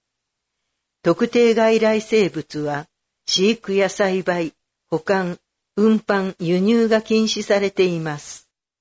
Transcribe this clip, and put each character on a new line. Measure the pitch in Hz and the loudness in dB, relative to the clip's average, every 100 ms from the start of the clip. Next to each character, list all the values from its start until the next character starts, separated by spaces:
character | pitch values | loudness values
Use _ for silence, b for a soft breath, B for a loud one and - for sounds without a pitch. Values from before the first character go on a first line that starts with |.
| _ _ _ _ _ _ _ _ _ _ | _ _ _ _ _ _ _ _ _ _
特 | 170 170 233 | -2 0 0
定 | 240 233 | 2 2
外 | 226 220 220 | 4 2 2
来 | 214 220 | 2 0
生 | 214 220 185 | 0 0 0
物 | 156 - 151 | -2 -10 -8
は | 147 143 151 _ _ _ | -6 -6 -10 _ _ _
飼 | - - 196 | -6 0 2
育 | 226 - | 0 -2
や | 196 190 | -2 0
栽 | - 196 190 | 0 -2 -2
培、 | 180 175 165 - _ _ - | -2 -4 -4 -8 _ _ -8
保 | 160 | -6
管、 | - 196 180 175 _ _ _ - | -2 -2 -2 -8 _ _ _ 0
運 | 214 220 | 2 2
搬、 | - 202 190 - | 0 -2 -2 -6
輸 | 165 180 | -2 0
入 | 196 233 226 | 2 2 2
が | 220 | 0
禁 | 220 220 | 0 0
止 | 220 208 | 0 -2
さ | 208 202 | -2 0
れ | 196 | 0
て | - | 0
い | 185 170 | 0 0
ま | 160 147 | -6 -10
す。 | - - _ _ _ _ | -12 -20 _ _ _ _